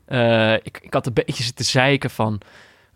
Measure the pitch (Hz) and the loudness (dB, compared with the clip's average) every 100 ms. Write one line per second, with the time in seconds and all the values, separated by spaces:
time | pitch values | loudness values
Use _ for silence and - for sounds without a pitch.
0 | - 131 117 113 110 110 - - - 147 | -6 0 2 4 4 0 -2 -16 -6 -4
1 | 131 113 - - 117 - - 135 131 139 | -2 -2 -2 -4 -6 -6 -2 2 2 2
2 | 135 - 110 104 - - - _ _ | -2 -2 -2 -4 -10 -20 -20 _ _